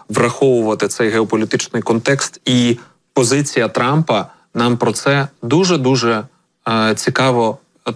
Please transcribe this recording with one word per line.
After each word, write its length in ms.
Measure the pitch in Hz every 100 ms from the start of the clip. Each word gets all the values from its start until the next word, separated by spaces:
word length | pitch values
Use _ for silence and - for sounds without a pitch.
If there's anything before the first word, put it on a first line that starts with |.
| -
враховувати 800 | 104 120 - 139 123 110 101 104
цей 220 | - 113
геополітичний 720 | 113 107 113 107 - - 117
контекст, 580 | - 113 127 139 - -
і 340 | - 123 120 120 - _ _
позиція 540 | - 117 139 139 127 110
Трампа 580 | 117 123 151 160 107 90 - _
нам 220 | 117 120 120
про 160 | 113
це 360 | 104 139 143 139 _
дуже-дуже, 800 | 120 151 185 165 127 131 117 110 - _ _ _ -
е, 260 | 113 110
цікаво, 640 | 107 - 131 131 120 113 - _ _ -